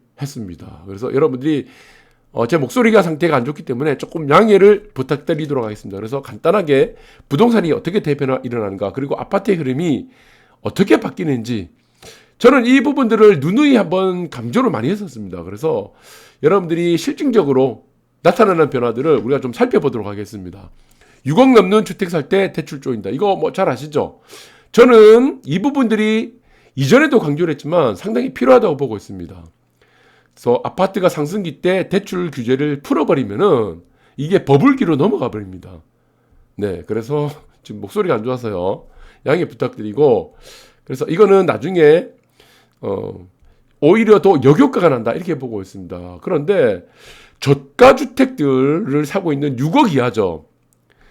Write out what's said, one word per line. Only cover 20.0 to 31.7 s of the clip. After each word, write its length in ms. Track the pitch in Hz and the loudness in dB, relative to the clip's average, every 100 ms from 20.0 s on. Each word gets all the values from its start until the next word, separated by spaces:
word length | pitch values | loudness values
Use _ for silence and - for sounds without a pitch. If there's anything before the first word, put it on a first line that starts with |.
| 101 | -8
하겠습니다. 640 | 101 101 104 90 95 95 - _ _ _ _ 127 | -12 -14 -14 -16 -18 -20 -20 _ _ _ _ -2
육억 260 | 156 269 | 4 6
넘는 320 | 240 185 214 | 6 4 2
주택 260 | 208 190 180 | 0 -6 -6
살 200 | 170 - | -4 -2
때 240 | 196 190 | -2 -2
대출 260 | 190 147 147 | -4 -10 -10
쪼인다. 300 | 139 117 95 | -8 -8 -6
이거 260 | 131 202 180 | -4 -2 -2
뭐 160 | 180 | -4
잘 160 | - 185 | -2 -4
아시죠? 540 | 120 151 147 92 - _ - - _ _ | -4 -6 -4 -4 -8 _ -20 -20 _ _
저는 720 | - 247 233 214 226 269 254 | 4 6 10 10 8 4 -4
이 160 | 131 165 | -6 -4
부분들이 800 | 277 277 233 214 214 220 - - _ _ _ - | -2 -2 0 0 0 -2 -4 -12 _ _ _ -6
이전에도 440 | 131 240 311 262 | 2 4 4 2
강조를 360 | 156 147 170 147 | 0 -2 -4 -4
했지만 420 | 147 170 131 98 | -2 0 0 -2
상당히 360 | 196 226 262 | -6 -4 -6
필요하다고 440 | 262 247 254 208 139 | -2 4 4 4 -2
보고 180 | 135 104 | -6 -8
있습니다. 480 | - 98 85 90 82 _ _ _ _ _ _ _ _ | -12 -14 -14 -18 -20 _ _ _ _ _ _ _ _
그래서 280 | _ 127 120 | _ 0 0
아파트가 460 | 120 - 190 202 180 | -2 -2 -2 0 0
상승기 500 | - 147 208 170 - | 0 -4 -6 -8 -6
때 300 | 180 | -2